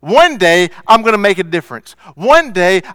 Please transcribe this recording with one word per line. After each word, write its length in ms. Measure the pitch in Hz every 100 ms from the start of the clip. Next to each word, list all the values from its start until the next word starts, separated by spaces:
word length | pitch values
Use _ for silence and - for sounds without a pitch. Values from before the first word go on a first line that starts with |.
One 360 | 147 254 349 247
day 340 | 175 175 175 - -
I'm 160 | 226
gonna 160 | 220 214
make 200 | 202 185
a 60 |
difference. 500 | 170 165 - 113 - - -
One 380 | 143 214 320 302
day 300 | 185 180 190 -